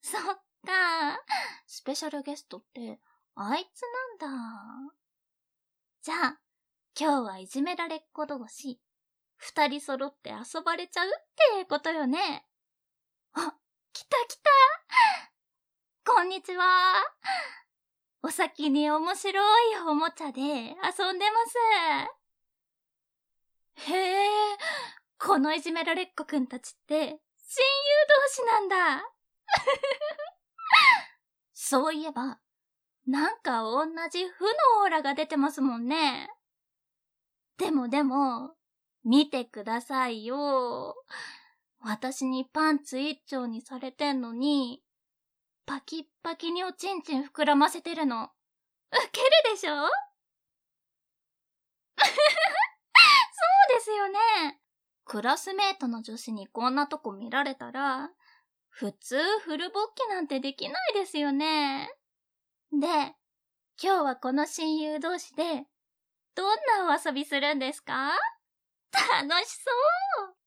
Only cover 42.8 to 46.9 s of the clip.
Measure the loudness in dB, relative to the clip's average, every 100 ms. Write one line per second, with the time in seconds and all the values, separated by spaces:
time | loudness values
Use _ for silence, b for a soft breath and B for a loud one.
42.8 | -2 -6 -4 -6 _ -6 -6 -8 -12 -12
43.8 | -12 -4 -2 -2 -4 -2 0 2 0 -8
44.8 | _ _ _ _ _ _ _ _ -10 -10
45.8 | -8 -12 -12 _ -10 -8 -6 -4 -6 -8
46.8 | -8